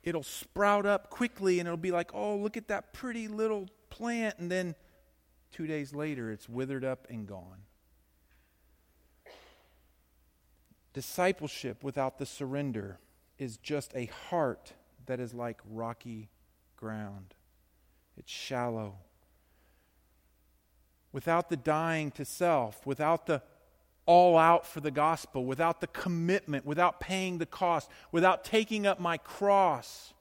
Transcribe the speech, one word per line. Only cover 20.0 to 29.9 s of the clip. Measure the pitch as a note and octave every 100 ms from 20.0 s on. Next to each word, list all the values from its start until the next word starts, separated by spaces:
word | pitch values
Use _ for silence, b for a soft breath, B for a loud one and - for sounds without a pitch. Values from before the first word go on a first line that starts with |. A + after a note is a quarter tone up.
| _ _ _ _ _ _ _ _ _ _ _
Without | C3+ E3+ E3+ F3
the | D#3+
dying | C#3 D#3 E3 D#3+ D3
to | -
self, | C#3 - F3 D3+ A2+ - C3+
without | C3+ D#3 E3+ -
the | D3 - _ _ _ _ _ -
all | F3 F3+ E3
out | E3 E3+ -
for | D#3+
the | D3+
gospel, | C#3 D3+ E3 - C3+
without | B2+ C3 E3 -
the | -
commitment, | - F3+ E3+ E3+ G3 - C#3+ C#3+
without | D3 F3 -
paying | - F#3 F#3 F3
the | D#3+
cost, | - F3+ D#3+ - B B
without | E3+ F#3 F3+
taking | - A3 A3 A3
up | G3+ F#3
my | F3 E3
cross. | - - G3+ G3 F#3 C3 -